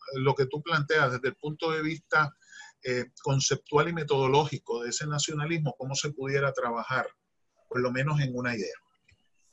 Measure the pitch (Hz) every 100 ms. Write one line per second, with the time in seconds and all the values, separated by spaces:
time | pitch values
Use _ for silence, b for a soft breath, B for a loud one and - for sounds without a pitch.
0 | - 135 135 135 131 151 170 156 147 156
1 | 131 123 127 - 151 151 165 156 156 156
2 | - 156 147 B B B B _ 127 123
3 | 123 - 147 135 - 135 - 147 165 165
4 | 147 139 131 143 147 - - 117 120 -
5 | 151 147 160 151 156 170 143 - 131 135
6 | 151 - 135 139 139 131 123 113 110 127
7 | - - _ _ _ _ _ 123 123 127
8 | 147 147 131 123 123 113 85 - _ _
9 | _ _ _ _ _